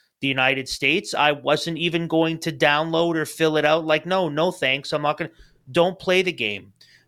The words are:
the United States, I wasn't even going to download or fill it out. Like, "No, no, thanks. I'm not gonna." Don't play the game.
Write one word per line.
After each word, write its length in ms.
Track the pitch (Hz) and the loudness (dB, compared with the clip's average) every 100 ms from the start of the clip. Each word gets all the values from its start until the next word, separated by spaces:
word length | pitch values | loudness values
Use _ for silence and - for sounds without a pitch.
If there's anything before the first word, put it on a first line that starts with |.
| _ _ | _ _
the 80 | 139 | -4
United 420 | 135 131 135 127 | 0 0 0 -4
States, 460 | - 139 170 - - | -4 0 0 -2 0
I 160 | 147 | 2
wasn't 480 | 139 123 151 170 160 | 2 0 0 -2 -4
even 280 | 170 165 165 | -2 -2 0
going 300 | 160 165 160 | 0 0 -2
to 100 | 165 | -6
download 640 | 139 151 147 165 165 170 160 | 0 2 2 0 0 2 0
or 100 | 151 | -4
fill 320 | - 160 156 | 0 2 4
it 80 | 147 | 4
out. 180 | 160 | 2
Like, 220 | 160 156 170 | 2 0 0
"No, 240 | 190 170 | -2 0
no, 220 | 147 180 | 0 -2
thanks. 420 | 175 135 135 - | 0 -2 -2 -4
I'm 80 | 151 | -2
not 160 | 147 151 | -2 -2
gonna." 140 | 160 - - _ - | -6 -12 -20 _ -2
Don't 260 | 151 175 185 | 2 2 0
play 240 | - 185 | 0 2
the 100 | 185 | 0
game. 400 | 135 110 101 95 _ _ _ | -2 -6 -6 -12 _ _ _